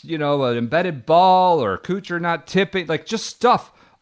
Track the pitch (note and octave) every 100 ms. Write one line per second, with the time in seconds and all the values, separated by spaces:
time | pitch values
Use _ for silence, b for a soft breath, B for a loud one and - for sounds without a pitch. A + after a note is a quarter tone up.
0 | D3 D#3+ D3 C#3+ B2+ A#2+ A#2 D#3 F#3 C#3+
1 | A2+ E3+ F#3 F#3 F#3 D#3+ A2 F#2+ - F#3+
2 | F#3+ F3 E3+ E3 - F#3 G3 F#3+ E3 D#3
3 | - A3 - - A#3+ A3+ - b b b